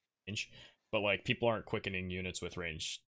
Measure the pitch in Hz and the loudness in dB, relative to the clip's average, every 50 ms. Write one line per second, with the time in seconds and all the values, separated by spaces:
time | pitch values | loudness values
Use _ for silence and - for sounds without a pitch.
0 | _ _ _ _ - 95 101 101 - - - - - - - _ _ - - 107 | _ _ _ _ -8 -6 -4 -4 -4 -6 -10 -20 -20 -20 -20 _ _ -2 0 2
1 | 101 101 98 95 - - 120 - 117 117 110 101 - - - 104 - 98 95 92 | 4 4 4 4 4 0 2 4 4 4 4 2 0 -2 -2 -2 -2 -2 -2 -2
2 | 92 90 90 92 92 90 90 - 87 85 - 90 85 85 78 80 - - - - | -2 -2 -2 -2 -2 -2 -2 -2 -4 -4 -4 -4 -4 -4 -4 -4 -4 -6 -6 -8
3 | _ | _